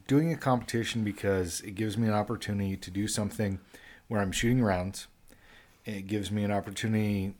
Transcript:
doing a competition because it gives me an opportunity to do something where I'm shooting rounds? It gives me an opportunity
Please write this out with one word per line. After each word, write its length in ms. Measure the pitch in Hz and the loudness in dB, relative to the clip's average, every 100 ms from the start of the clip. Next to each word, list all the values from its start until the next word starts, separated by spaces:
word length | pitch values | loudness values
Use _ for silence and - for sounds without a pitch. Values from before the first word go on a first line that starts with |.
| - | 2
doing 240 | 139 165 | 4 4
a 60 | 151 | 0
competition 640 | 135 123 - 117 110 117 | 2 2 0 -2 -2 0
because 600 | 104 95 101 95 90 - | -2 0 2 2 0 -4
it 120 | - | -8
gives 220 | 95 110 104 | -4 -2 2
me 100 | 110 | 2
an 40 | |
opportunity 640 | 107 104 107 - 101 98 95 | 2 0 -4 -2 -2 -2 -4
to 140 | - | -6
do 180 | 92 107 | -4 -2
something 500 | - 101 - 104 92 - - - - - | 0 -2 -2 -2 -2 -8 -20 -20 -20 -4
where 120 | 107 | -2
I'm 120 | 95 | 0
shooting 300 | - 117 127 | 2 2 4
rounds? 440 | 110 90 92 - - _ - - - - - _ - | 4 2 0 -6 -14 _ -20 -20 -20 -20 -20 _ -10
It 200 | 101 98 | -8 -4
gives 240 | 107 95 | -2 0
me 140 | 104 | 0
an 80 | 101 | 2
opportunity 800 | 101 101 98 110 110 107 101 98 | 0 -2 -4 0 2 2 0 -2